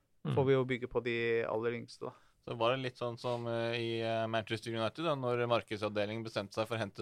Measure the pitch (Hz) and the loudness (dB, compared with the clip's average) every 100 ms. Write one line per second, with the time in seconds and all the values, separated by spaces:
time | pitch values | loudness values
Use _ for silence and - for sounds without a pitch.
0 | _ _ 151 135 135 135 127 123 120 120 | _ _ -2 2 4 4 2 -2 -4 -2
1 | 120 117 117 117 113 110 117 117 117 - | 0 0 2 2 2 0 -2 -4 -8 -10
2 | - - - _ - 123 113 131 127 - | -12 -12 -20 _ -8 0 2 2 0 -4
3 | 123 117 127 120 117 117 117 120 117 113 | -6 -4 -2 -2 0 0 0 0 0 0
4 | 113 113 113 113 104 110 - 113 110 - | 0 0 2 0 0 -4 -4 -2 -2 0
5 | 170 143 123 120 120 117 - 104 107 104 | -2 0 2 2 4 2 2 -2 0 0
6 | 104 113 113 110 101 - 110 113 104 - | 0 0 -4 -4 -4 -2 -2 0 -4 -4